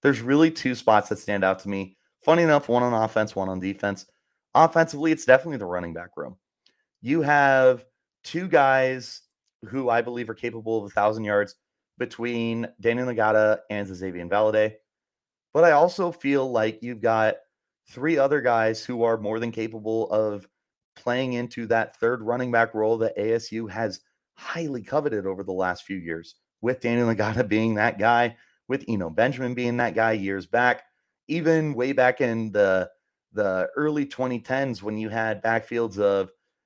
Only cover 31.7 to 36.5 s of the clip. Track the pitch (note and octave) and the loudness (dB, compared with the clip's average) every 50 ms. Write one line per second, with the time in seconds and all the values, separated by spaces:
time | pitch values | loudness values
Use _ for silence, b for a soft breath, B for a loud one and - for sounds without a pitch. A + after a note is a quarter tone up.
31.7 | C#3+ A2+ B2 C3+ C#3 C3 B2+ B2 B2+ - C#3 A#2+ A2+ A2+ A2+ G#2+ G2 G#2 G2+ G2 | -2 -2 -2 -2 2 4 4 4 4 2 0 0 0 -2 -4 -2 2 2 4 4
32.7 | F#2+ F#2 F2+ - _ _ _ _ _ _ _ _ _ G#2 G#2 G2 F#2 F#2 F2+ - | 4 2 0 -2 _ _ _ _ _ _ _ _ _ -2 -2 0 0 -2 -2 -2
33.7 | - C#3 D3 D3+ D3+ D3 C#3 C#3 - - B2+ B2+ B2 A#2+ A#2+ - C3 C3+ C#3 C3+ | -2 -2 -2 0 0 -2 -4 -4 -4 -6 -4 -4 -4 -6 -6 -4 -2 -2 -2 -4
34.7 | A#2+ - G2 G#2+ G#2+ G#2+ A2 A2 G#2 A2+ A2 A2 A2 G2 - A2+ A2+ A2+ A2+ - | -6 -6 -6 -6 -6 -4 -6 -4 -4 -4 -2 -2 -4 -2 -2 0 0 0 -2 -4
35.7 | A#2+ A#2 A#2 A2+ F#2 G2+ G#2 G2+ G2 G2 F#2+ F#2+ _ _ _ _ | -4 -2 -2 -2 -2 0 2 2 2 2 -2 -4 _ _ _ _